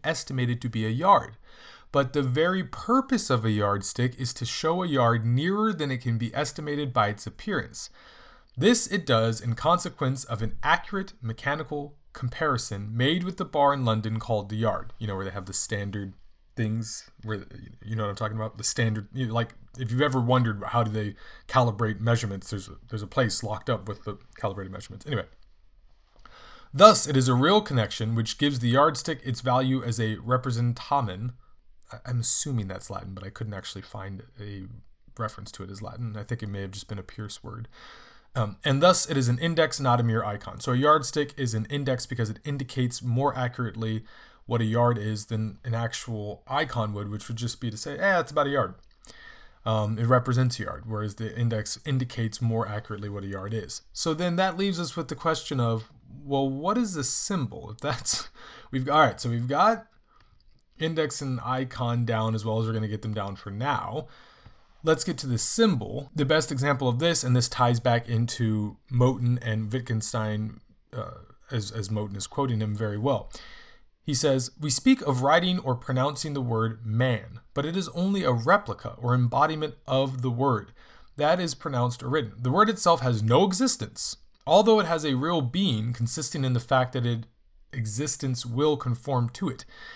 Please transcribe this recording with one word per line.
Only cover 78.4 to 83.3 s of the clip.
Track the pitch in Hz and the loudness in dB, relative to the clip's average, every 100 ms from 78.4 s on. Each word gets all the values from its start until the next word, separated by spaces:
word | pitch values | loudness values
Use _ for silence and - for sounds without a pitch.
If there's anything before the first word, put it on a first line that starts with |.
| 117 202 202 - 107 - | 4 2 2 -8 -10 -6
or | 120 123 | 0 2
embodiment | 123 127 151 156 151 - - | 2 4 2 0 -6 -8 -2
of | 135 135 131 | 0 0 -2
the | 127 | -4
word | 117 139 110 101 - - - - - | 0 2 0 -4 -20 -20 -20 -14 -2
that | 127 180 | 2 2
is | 170 - | 0 -4
pronounced | 160 127 123 120 | -4 -2 -2 -2
or | 123 | -2
written. | 147 117 104 | -2 -2 -4
The | 123 | 0
word | 156 214 | 4 4
itself | 220 180 170 | 4 4 4
has | 127 113 | 4 2
no | 110 | 4